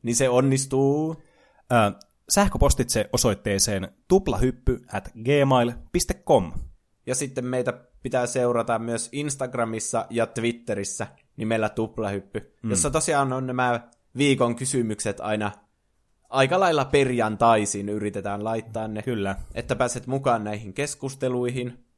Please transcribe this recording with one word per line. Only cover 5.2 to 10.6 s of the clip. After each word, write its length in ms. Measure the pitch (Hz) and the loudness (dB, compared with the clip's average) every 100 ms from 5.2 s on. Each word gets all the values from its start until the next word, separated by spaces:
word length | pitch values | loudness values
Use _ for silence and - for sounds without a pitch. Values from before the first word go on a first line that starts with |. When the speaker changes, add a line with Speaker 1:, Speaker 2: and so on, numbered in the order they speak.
Speaker 2:
gmail 480 | 117 143 139 127 120 120 - | 0 4 6 4 2 -2 -4
piste 220 | - - | -4 -2
com. 380 | - - 131 85 - - - _ _ - | -6 2 2 4 -6 -10 -16 _ _ -6
Speaker 1:
Ja 80 | |
sitten 300 | 127 143 131 | -4 -4 -6
meitä 400 | 123 127 127 - _ _ | -4 -2 -4 -6 _ _
pitää 240 | 135 127 123 | -4 -2 0
seurata 520 | 131 123 117 113 113 | 0 0 0 0 -2
myös 300 | 117 117 - | -2 -6 -6
Instagramissa 960 | 139 147 135 127 127 113 110 - 117 - | -6 -6 -6 -6 -4 -4 -4 -4 -4 -4
ja 160 | 113 113 | -2 -2
Twitterissä 800 | - 117 117 | 0 -2 -2